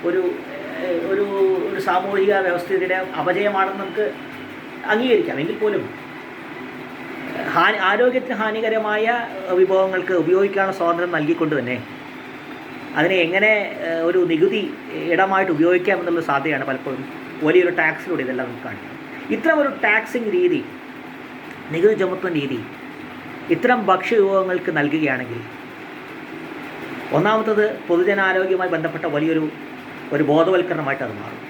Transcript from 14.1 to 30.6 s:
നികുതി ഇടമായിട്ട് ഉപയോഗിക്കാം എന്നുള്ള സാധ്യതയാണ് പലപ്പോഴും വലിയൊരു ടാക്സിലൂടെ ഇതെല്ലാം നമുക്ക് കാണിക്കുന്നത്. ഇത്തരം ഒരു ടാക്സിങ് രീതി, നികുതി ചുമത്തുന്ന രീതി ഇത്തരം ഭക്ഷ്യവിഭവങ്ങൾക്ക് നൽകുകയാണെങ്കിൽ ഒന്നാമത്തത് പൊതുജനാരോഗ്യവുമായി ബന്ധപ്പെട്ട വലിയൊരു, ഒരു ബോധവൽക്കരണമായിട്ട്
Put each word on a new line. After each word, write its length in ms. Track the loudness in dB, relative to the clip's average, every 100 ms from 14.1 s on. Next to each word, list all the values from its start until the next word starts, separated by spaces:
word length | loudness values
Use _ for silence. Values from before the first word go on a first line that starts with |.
| 4
നികുതി 560 | 4 4 4 2 -4 -8 -10
ഇടമായിട്ട് 600 | -6 0 2 4 4 2
ഉപയോഗിക്കാം 480 | 4 4 4 4 0
എന്നുള്ള 220 | 0 -2
സാധ്യതയാണ് 440 | 2 0 0 -2 -2
പലപ്പോഴും 440 | -4 -4 -8 -8 -12 -12 -2
വലിയൊരു 260 | 6 6 6
ടാക്സിലൂടെ 520 | 4 2 0 -4 -4
ഇതെല്ലാം 260 | -2 -4 -4
നമുക്ക് 160 | -6
കാണിക്കുന്നത്. 760 | -10 -10 -12 -14 -14 -14 -4 0
ഇത്തരം 200 | 2 4
ഒരു 100 | 2 2
ടാക്സിങ് 480 | 2 2 0 -4 0
രീതി, 340 | 2 4 2 -2 -12 -16 -16 -16 -14 -14 -16 -16 -14 -6
നികുതി 220 | 4 4
ചുമത്തുന്ന 460 | 6 0 0 0 0
രീതി 240 | -2 -4 -6 -12 -14 -14 -14 -14 -14 -14 -2
ഇത്തരം 360 | 2 4 2 4
ഭക്ഷ്യവിഭവങ്ങൾക്ക് 920 | 2 4 4 6 4 2 0 0 0
നൽകുകയാണെങ്കിൽ 640 | 0 2 0 0 -4 -8 -10 -14 -16 -16 -16 -14 -14 -14 -14 -12 -12 -12 -12 -12 -12 -10 -2
ഒന്നാമത്തത് 680 | 2 4 2 2 2 2 0 0
പൊതുജനാരോഗ്യവുമായി 840 | 2 4 4 2 2 2 0 0
ബന്ധപ്പെട്ട 360 | 0 -2 -4 -2
വലിയൊരു, 440 | 0 2 2 0 -6 -14 -14 -14 -14 -6
ഒരു 120 | 0
ബോധവൽക്കരണമായിട്ട് 800 | 4 6 6 4